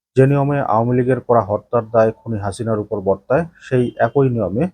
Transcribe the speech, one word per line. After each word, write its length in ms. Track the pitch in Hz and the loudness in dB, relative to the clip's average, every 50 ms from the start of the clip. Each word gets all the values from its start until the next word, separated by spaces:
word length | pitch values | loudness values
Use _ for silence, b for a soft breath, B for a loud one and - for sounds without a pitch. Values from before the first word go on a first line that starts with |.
| _ _ _ | _ _ _
যে 120 | 131 135 | 2 2
নিয়মে 340 | 135 143 143 139 143 143 139 | 4 2 0 0 -2 -2 -2
আওয়ামী 360 | - - 104 113 117 123 123 | -2 0 0 0 2 2 0
লীগের 220 | 127 123 127 127 120 | 0 0 0 -2 -2
করা 220 | - - 120 113 | 0 2 2 2
হত্যার 480 | 101 98 104 104 - _ 123 120 110 110 | 2 0 -4 -4 -4 _ -4 -4 -2 0
দায় 220 | 117 113 110 110 | 2 2 2 2
খুনি 260 | 110 - _ 113 113 | 0 -4 _ -8 -6
হাসিনার 420 | 101 101 101 - - 110 113 110 104 | -6 -6 -6 -6 -6 -6 -4 -4 -4
উপর 220 | 104 - 110 101 | -4 -6 -6 -4
বর্তায়, 440 | 92 98 95 - _ - 127 160 170 165 - _ | -2 -2 -2 -2 _ -2 -2 -2 -2 -4 -10 _
সেই 300 | - - 131 123 123 - - - | -8 -2 -2 0 0 -2 0 -2
একই 300 | 113 117 - 143 135 127 | -2 0 2 2 2 2
নিয়মে 400 | 120 113 98 87 95 127 170 180 | 0 -2 -2 -2 -2 -2 -2 -4